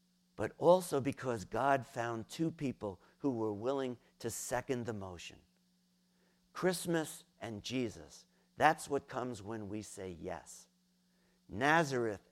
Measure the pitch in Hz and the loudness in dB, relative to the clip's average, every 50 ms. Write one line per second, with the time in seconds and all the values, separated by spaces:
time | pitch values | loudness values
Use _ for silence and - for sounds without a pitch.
0 | _ _ _ _ _ _ _ - 107 110 - - - 165 180 185 170 - 147 139 | _ _ _ _ _ _ _ -2 -2 -2 0 4 8 8 8 8 6 2 0 0
1 | 120 139 - - 131 131 120 110 90 - - 110 127 143 139 135 113 - - 123 | 2 0 -2 -2 -2 -2 -2 -2 -2 -2 0 2 4 4 4 4 2 -2 -6 -4
2 | 117 117 117 113 107 - - - 165 165 165 - 147 127 117 - - 104 92 - | -4 -2 -4 -6 -8 -6 -4 -2 -2 -2 -2 -2 -4 -4 -4 -4 -6 -6 -6 -8
3 | - - _ _ - 139 123 113 110 110 104 101 110 127 139 139 135 127 123 - | -14 -20 _ _ -2 0 0 2 0 0 0 0 0 0 0 0 -2 -4 -4 -8
4 | _ _ _ - - 117 - - - - 127 123 - - 131 123 117 117 110 104 | _ _ _ -8 -6 -6 -6 -6 -6 -4 -4 -2 -2 -2 -2 -2 -2 -4 -6 -6
5 | 98 95 87 82 - - - - - _ _ _ _ _ _ _ _ _ _ _ | -8 -10 -10 -12 -14 -14 -16 -18 -20 _ _ _ _ _ _ _ _ _ _ _
6 | _ _ _ _ _ _ _ _ _ _ - - - 185 180 170 - 175 170 165 | _ _ _ _ _ _ _ _ _ _ -4 0 2 2 2 2 0 2 2 2
7 | 156 - - - - _ _ - - 117 110 104 92 - 117 131 123 107 90 82 | 0 -2 -8 -14 -18 _ _ -12 -10 -8 -8 -8 -6 -4 -2 -2 -2 -2 -4 -8
8 | 76 73 - - - _ _ _ _ _ _ - 127 151 165 160 - - 143 139 | -16 -18 -20 -20 -20 _ _ _ _ _ _ 4 6 6 6 4 0 -2 -2 -2
9 | - - - 123 123 127 120 101 98 101 113 110 107 95 104 110 101 - - 101 | -2 -2 -6 -4 -4 -4 -6 -8 -8 -8 -6 -6 -6 -6 -6 -6 -8 -8 -10 -10
10 | 95 92 87 80 85 90 85 78 - - - - - _ _ _ _ _ _ _ | -8 -8 -8 -8 -8 -8 -8 -8 -10 -14 -18 -20 -20 _ _ _ _ _ _ _
11 | _ _ _ _ _ _ _ _ _ - 87 98 131 147 160 165 165 139 135 123 | _ _ _ _ _ _ _ _ _ -10 -4 2 4 6 6 6 4 4 2 0
12 | 117 110 101 95 - _ | 0 0 -2 -4 -8 _